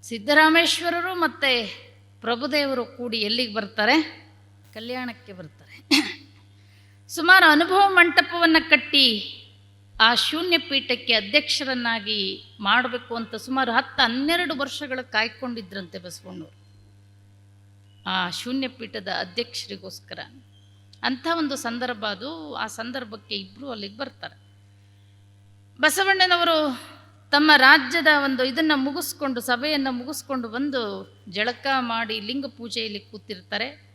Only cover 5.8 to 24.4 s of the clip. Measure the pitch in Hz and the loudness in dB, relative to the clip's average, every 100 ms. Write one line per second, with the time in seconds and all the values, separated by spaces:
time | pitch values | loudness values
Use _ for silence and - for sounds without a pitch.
5.8 | - 269 285 - - - - - _ _ | 0 0 0 -8 -16 -20 -20 -20 _ _
6.8 | - _ _ - 330 381 349 294 339 370 | -20 _ _ -4 6 8 10 8 6 4
7.8 | 403 370 349 339 - 349 339 320 320 302 | 4 6 4 4 0 2 4 4 4 2
8.8 | - 285 262 214 - - - - - _ | 4 4 4 2 -6 -16 -20 -20 -20 _
9.8 | _ - 220 240 - 302 359 339 339 277 | _ 2 4 4 0 -4 0 0 0 -4
10.8 | - 247 - 226 202 269 294 - 269 254 | -2 -6 0 0 2 0 0 -4 -2 -2
11.8 | 240 226 202 214 190 - - - 202 226 | -2 -4 -4 -4 -4 -6 -14 -8 2 2
12.8 | 247 240 - 233 226 220 233 262 254 233 | 2 -6 -8 -10 -8 -10 -6 -2 0 0
13.8 | 269 - 247 240 285 339 349 294 269 - | 0 0 0 0 0 0 -2 -4 -6 -8
14.8 | 294 262 247 214 226 - 254 233 185 196 | -8 -10 -4 -2 -4 -6 -10 -10 -12 -14
15.8 | 180 190 180 165 190 185 - _ - - | -14 -16 -16 -18 -16 -16 -16 _ -20 -20
16.8 | - - - - _ _ _ _ _ _ | -20 -20 -20 -20 _ _ _ _ _ _
17.8 | - _ - 185 180 - 240 269 262 254 | -20 _ -6 -4 -4 -6 -8 -6 -6 -10
18.8 | - 220 190 185 185 180 240 - - 202 | -14 -12 -8 -6 -6 -6 -8 -8 -12 -14
19.8 | 190 - - - - - _ _ _ _ | -14 -18 -18 -18 -18 -20 _ _ _ _
20.8 | _ - 233 254 330 339 302 269 233 240 | _ -8 -6 -4 -4 -2 -2 -4 -6 -6
21.8 | 247 233 214 196 247 330 311 - 220 - | -8 -6 -8 -8 -10 -12 -12 -8 -10 -8
22.8 | 226 254 240 214 _ 202 190 196 277 226 | -10 -10 -12 -16 _ -12 -12 -16 -12 -12
23.8 | 196 214 262 - - - | -12 -12 -12 -12 -18 -18